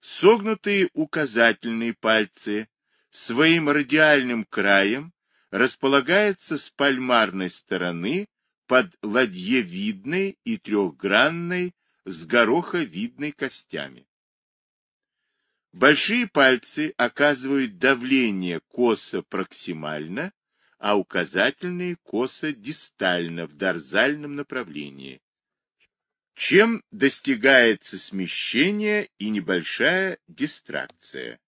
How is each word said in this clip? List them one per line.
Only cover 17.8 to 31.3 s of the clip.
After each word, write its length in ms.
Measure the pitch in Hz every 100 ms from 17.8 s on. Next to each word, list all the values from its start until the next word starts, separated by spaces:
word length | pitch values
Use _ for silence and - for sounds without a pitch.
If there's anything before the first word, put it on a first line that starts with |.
| 127 131 127 135 120 98 90 82 _
косо 540 | - 123 110 - 104
проксимально, 1080 | - 95 95 - - 80 76 76 78 101 180 _ _ _ _ _
а 180 | 104 104
указательные 1000 | 92 95 87 90 113 143 180 180 180 175
косо 560 | _ 104 127 - 156
дистально 960 | 131 104 160 - _ 92 87 85 85 82
в 60 |
дорзальном 840 | 73 95 85 76 101 127 147 147 143
направлении, 840 | 143 131 98 147 143 135 67 64 _ _ _ _ _ _ _ _ _ _ _
чем 500 | - - 190 226 226 _
достигается 1040 | - 135 - - 127 127 135 117 104 - 95
смещение 1120 | - 98 87 - - 113 170 208 214 208 - _
и 120 | 104
небольшая 880 | 107 90 92 80 - 131 180 190 170 _
дистракция. 1120 | - 147 - _ 71 65 - - 67 60